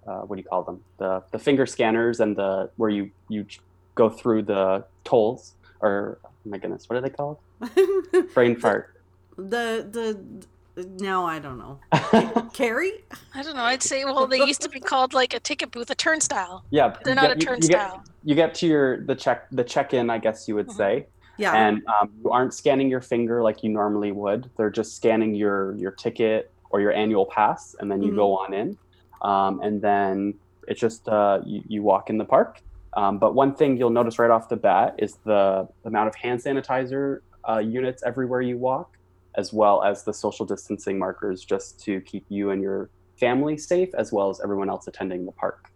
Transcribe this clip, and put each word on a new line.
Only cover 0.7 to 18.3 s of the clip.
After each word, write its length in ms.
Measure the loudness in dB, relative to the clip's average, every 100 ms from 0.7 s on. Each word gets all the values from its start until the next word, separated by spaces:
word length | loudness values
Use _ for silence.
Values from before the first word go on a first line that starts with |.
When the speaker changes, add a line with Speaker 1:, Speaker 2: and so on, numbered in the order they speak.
| -12 _ _
Speaker 1:
The, 260 | -4 -4 -6
the 80 | -4
finger 280 | 0 2 2
scanners 540 | 0 0 2 0 0
and 140 | 0 0
the, 340 | -2 -2 -4 -2
where 120 | -2
you, 220 | -2 -4 _ _
you 160 | -8
ch-, 160 | -8 -16 _ _ _ 2
go 120 | 2
through 340 | 2 0 0
the 400 | 0 0 2 0 -4 _
tolls, 480 | 2 4 4 -2 -14 _ _ _
or, 360 | -2 0 -6 -10
oh 60 | -20 _ -14
my 100 | -10
goodness, 320 | -10 -10 -6
what 80 | -4
are 60 |
they 80 | -4
called? 260 | -6 -8 -10 _ _
Speaker 2:
<laughs> 720 | -2 2 2 2 0 0 2
Speaker 1:
Brain 220 | 2 4
Speaker 2:
The, 60 | 4
Speaker 1:
fart. 360 | 0 0 -4 _ _ _ _ -16
Speaker 2:
the, 800 | -6 -4 -4 -6 -6 -6 -6 -6 -10 -20 -20 _ _
the, 120 | -16 -14 -8
now 260 | -4 -2 -2
I 120 | -6
don't 200 | -10 -14
know. 220 | -14 -18 _
Speaker 1:
<laughs> 580 | -2 4 2 4 -2 -4
Speaker 2:
Carrie? 500 | -4 -2 0 -4 -6 _ -20 -16
Speaker 3:
I 80 | -12
don't 140 | -10 -4
know. 60 |
I'd 180 | -2 0
say, 220 | -2 -2 0
well, 200 | 2 2
they 120 | 4
used 240 | 4 2
to 60 | -6
be 100 | -8
called, 320 | 0 2 4
like, 200 | 2 2
a 60 | -2
ticket 300 | -6 -6 -6
booth, 200 | -8 -8
a 40 |
turnstile. 720 | -2 0 2 0 -2 -4 -10 -2
Speaker 1:
Yeah, 240 | 2 2 2
Speaker 3:
They're 80 | 0
Speaker 1:
you 80 | 4
Speaker 3:
not 180 | 4 4
Speaker 1:
get, 100 | -2
Speaker 3:
a 20 |
Speaker 1:
you, 60 | 2
you 60 | 4
get, 100 | 4
Speaker 3:
turnstile. 260 | 2 -10 -20 -14
Speaker 1:
you 100 | -2